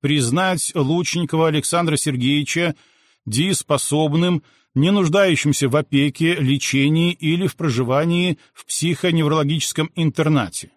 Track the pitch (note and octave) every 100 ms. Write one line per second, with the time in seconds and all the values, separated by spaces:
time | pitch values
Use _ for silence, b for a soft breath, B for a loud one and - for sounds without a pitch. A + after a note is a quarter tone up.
0 | C#3 D3 A#2+ D3 F#3+ F3+ - - C3+ E3+
1 | F3+ F3 E3 D#3+ D#3+ D3+ - E3+ E3+ D3+
2 | - C3 B2 D3 C#3+ E3 E3+ D#3 b b
3 | b b - A2+ F3+ F3 - C#3+ - D3
4 | D#3 D3+ F3 E3+ b b b B2+ D#3+ G3+
5 | F3 F#3 G3 D#3 D3 C#3 C#3 C#3+ D3 C#3
6 | C#3+ - E3 E3+ C3 C#3 - C#3 C#3 D#3
7 | E3+ F3 D#3 E3+ F#3 - D#3+ A#2 B2 C3+
8 | E3 F3 F3+ D#3 b - - - D#3 E3+
9 | F3+ E3 D3+ D#3 C#3+ D#3 - - D#3 -
10 | D#3+ C3+ D#3 D3+ G2 - -